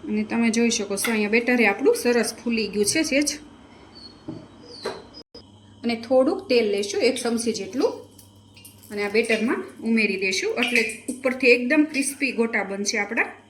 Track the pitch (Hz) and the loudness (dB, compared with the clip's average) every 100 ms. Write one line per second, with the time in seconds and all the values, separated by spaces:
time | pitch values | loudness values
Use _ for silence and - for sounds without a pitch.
0 | - 214 214 220 233 226 233 226 196 196 | -4 -4 -2 0 0 2 0 0 -4 -4
1 | - 220 208 233 247 247 220 196 285 480 | -2 -2 2 2 2 2 2 4 2 2
2 | 240 240 220 - 240 226 202 190 202 311 | 2 2 0 -4 -4 -2 -2 0 0 2
3 | 311 269 294 - - - - - - - | 2 2 0 -4 -14 -20 -20 -20 -20 -20
4 | - - - - - - - - - - | -20 -18 -14 -14 -16 -20 -20 -10 -10 -10
5 | - - - - - - - - 233 226 | -16 -20 -20 -20 -20 -20 -20 -8 -4 -4
6 | - 262 262 381 - 247 214 202 208 392 | 2 4 4 2 2 2 4 0 -2 2
7 | 247 247 240 233 233 214 190 247 440 - | 2 2 -2 -2 -2 -4 -6 -2 -2 -2
8 | - - - - - - - - - 208 | -16 -20 -20 -20 -20 -20 -20 -20 -12 -6
9 | 202 208 226 220 226 381 - - 226 226 | 0 2 2 0 0 -2 -6 -8 0 2
10 | 208 190 190 185 403 453 247 240 226 - | 2 0 -2 -2 -2 -2 0 0 0 -4
11 | - - 262 254 254 247 247 311 302 269 | -10 -4 -4 2 4 4 4 2 2 0
12 | 277 - 269 196 226 226 196 196 202 226 | -4 -4 -4 0 -2 -2 -4 -4 -4 -2
13 | 202 226 403 - - | -4 -2 -4 -6 -20